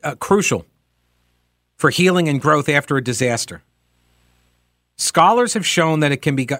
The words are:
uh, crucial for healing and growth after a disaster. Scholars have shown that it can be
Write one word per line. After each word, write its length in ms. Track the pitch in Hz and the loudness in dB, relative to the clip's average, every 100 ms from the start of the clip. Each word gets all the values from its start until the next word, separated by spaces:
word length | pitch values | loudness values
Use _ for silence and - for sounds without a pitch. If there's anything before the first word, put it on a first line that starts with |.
| 151 | -10
uh, 100 | 135 | -8
crucial 500 | - 202 - 104 - _ _ _ _ _ _ _ _ _ _ _ | 0 0 0 -4 -8 _ _ _ _ _ _ _ _ _ _ _
for 140 | 143 | -2
healing 400 | - 180 180 160 | 2 2 2 0
and 120 | 139 | 0
growth 280 | 143 151 143 | 2 0 2
after 260 | 143 - 139 | -2 0 -4
a 80 | |
disaster. 580 | 123 117 127 117 - 85 _ _ _ _ _ _ _ _ _ _ _ _ _ - | -2 -2 -2 -2 -6 -14 _ _ _ _ _ _ _ _ _ _ _ _ _ -8
Scholars 580 | - 175 175 233 240 | -2 4 4 4 0
have 120 | 220 175 | -2 -2
shown 340 | - 160 156 | 0 0 2
that 140 | 147 | 0
it 80 | 135 | 0
can 140 | 156 135 | -2 -2
be 120 | 123 | -4